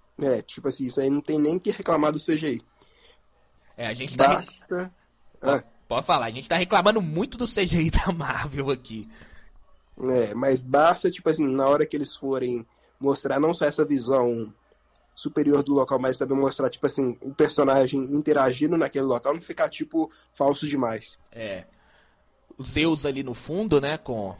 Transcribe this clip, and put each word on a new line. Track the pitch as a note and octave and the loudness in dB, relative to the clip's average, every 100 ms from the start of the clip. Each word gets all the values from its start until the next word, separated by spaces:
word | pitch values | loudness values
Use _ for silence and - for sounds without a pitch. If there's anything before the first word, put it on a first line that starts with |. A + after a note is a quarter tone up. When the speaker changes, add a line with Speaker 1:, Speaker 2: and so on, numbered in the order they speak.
| _ - | _ -4
Speaker 1:
É, | C#3+ A#2 | 0 0
tipo | - - C#3 | -2 -8 -6
assim, | C3+ B2+ | -4 -4
isso | B2 | -2
aí | C3+ | 0
não | C#3+ | 0
tem | D3 D#3 | -2 0
nem | D3 F3 | 2 0
que | F#3+ | -2
reclamar | G3 - D#3+ D3+ | -4 0 2 2
do | D#3 | 0
C | - D#3 | -2 -2
G | D#3 | -2
I. | A#2 - _ _ _ _ _ _ _ _ _ _ - | -6 -8 _ _ _ _ _ _ _ _ _ _ -10
Speaker 2:
É, | A2+ | -8
a | |
gente | A#2 - B2 | -8 -8 4
tá | C#3 | 4
rec-, | D3 - | 4 -2
Speaker 1:
Basta | - - F3+ F#3 - _ _ - - | -14 -8 -6 -6 -12 _ _ -20 -6
Speaker 2:
po-, | - | 0
Speaker 1:
Ah. | A#2+ - _ _ | 0 -2 _ _
Speaker 2:
pode | A#2+ - | -6 0
falar, | D#3 A#2 | 0 0
a | |
gente | A#2 C#3 | -8 -2
tá | E3+ | -2
reclamando | F3+ G3+ F#3 A3 | 2 4 4 2
muito | F3 D#3 G#3+ - | 0 -4 -4 -4
do | A#3+ | -4
C | - F3+ | 0 0
G | E3+ | 2
I | D#3+ | 2
<laughs> | |
da | - - | 2 2
Marvel | E3+ C#3 - C#3+ C#3 C#3 | -2 -4 -6 -6 -6 -4
aqui. | C3 - A2 - - - - - - - - _ - | -4 -6 -14 -14 -20 -20 -20 -20 -20 -20 -20 _ -6
Speaker 1:
É, | B2+ B2+ A2 | 0 2 2
mas | G#2+ C3+ C3 | 0 0 0
basta, | B2+ C#3 D#3+ F3 F3+ | 2 4 6 4 0
tipo | - - | 0 -2
assim, | D#3 D3 | 0 0
na | C3 C3+ | 2 4
hora | D3 | 4
que | D#3 D3 | 2 -2
eles | C3+ | -6
forem | - C3+ C3+ B2 A#2+ A2+ _ _ _ | -6 -4 -2 -2 -4 -8 _ _ _
mostrar | C3+ C3+ C3+ C3+ | -2 0 0 0
não | D#3 | 2
só | F3 D3+ | 2 0
essa | C#3+ | 2
visão | D3 C#3+ A#2+ C3+ A#2+ A#2 G#2+ - _ _ _ _ _ | 0 0 2 2 2 0 -6 -12 _ _ _ _ _
superior | - - - C#3+ C#3+ | -12 -6 0 2 2
do | C#3 | 4
local, | C#3 C3 C3+ | 2 2 0
mas | C3 B2+ | 0 -2
também | C3 C3+ | -2 0
mostrar, | C3+ - C3+ | 0 0 -4
tipo | - C#3 | -2 -2
assim, | - C3 A#2 | 0 -2 -4
o | C3+ | -10
personagem | C#3 D3 - C#3 C3+ B2+ D3 C3 | 0 0 4 4 4 4 0 -2
interagindo | D3 D3+ D3 C3+ B2+ D3+ E3+ | -2 2 2 2 2 0 0
naquele | C#3 C#3+ C3+ | 0 0 0
local, | A#2+ C3 | 0 0
não | E3 | -4
ficar, | - E3+ D3+ | -6 -4 -4
tipo, | - D#3 D#3+ D#3 - _ | -2 -4 -2 -4 -6 _
falso | - C#3 C#3 D3+ | 0 2 2 -2
demais. | C#3 A#2+ A2 - - _ | -2 -2 -4 -10 -20 _
Speaker 2:
É. | A#2 A2 F#2+ - _ _ _ _ _ _ _ _ - | -12 -10 -10 -12 _ _ _ _ _ _ _ _ -14
O | |
Zeus | B2+ D3+ D#3+ D#3 C#3+ | -6 0 2 2 -2
ali | C3+ | -4
no | C3 | -6
fundo, | B2 - E3 A3 D3 | -8 -6 -6 2 2
né, | C#3 D#3 | 2 -4
com, | - A#2 G2+ F2+ | -6 -6 -6 -10